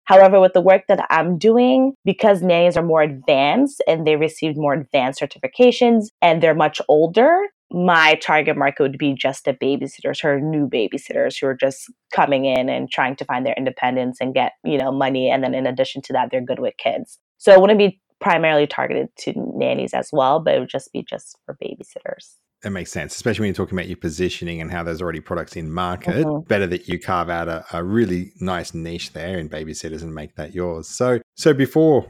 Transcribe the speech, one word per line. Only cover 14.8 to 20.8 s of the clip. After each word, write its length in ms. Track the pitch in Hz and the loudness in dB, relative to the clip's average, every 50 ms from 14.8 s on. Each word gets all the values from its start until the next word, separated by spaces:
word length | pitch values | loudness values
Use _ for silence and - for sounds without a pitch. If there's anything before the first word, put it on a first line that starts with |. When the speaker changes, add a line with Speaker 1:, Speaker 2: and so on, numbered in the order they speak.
| 131 135 | -2 -2
Speaker 1:
money. 380 | 135 135 139 135 135 131 127 127 | -2 -2 -2 -2 -2 -2 0 0
And 120 | 131 135 131 | 0 0 -2
then 120 | 127 127 | -2 -4
in 100 | 131 131 | -2 -4
addition 360 | 127 127 131 131 - - 139 - | -4 -2 -2 -4 -4 -6 -10 -10
to 100 | - 131 | -6 -4
that, 160 | 127 127 120 | -4 -4 -2
they're 120 | - 131 123 | -4 -6 -6
good 140 | 123 127 123 | -6 -6 -6
with 160 | 127 110 - - | -6 -6 -6 -4
kids. 400 | - - 110 - - - - _ _ _ _ _ | -4 -4 -4 -4 -6 -12 -18 _ _ _ _ _
So 120 | - 214 | 6 8
it 80 | 196 190 | 10 10
wouldn't 200 | 190 202 220 202 | 10 8 6 4
be 200 | 208 190 - _ _ _ _ _ | 4 2 0 _ _ _ _ _
primarily 460 | - 202 170 160 165 160 156 147 147 147 | -2 0 0 2 2 2 2 2 2 0
targeted 400 | - - 131 - - 135 135 - _ - | -2 -4 -4 -2 -2 -4 -6 -6 _ -12
to 140 | - - - - - - - - | -10 -10 -8 -8 -8 -8 -6 -4
nannies 360 | 131 131 131 139 127 123 - | -2 -2 -2 -4 -4 -4 -6
as 140 | 127 - - 147 | -6 -6 -2 0
well, 260 | 139 131 131 147 160 | 0 2 2 2 0
but 140 | 160 156 139 | 0 0 0
it 40 | 131 | 0
would 100 | 127 - | -2 -4
just 240 | - 135 | -8 -10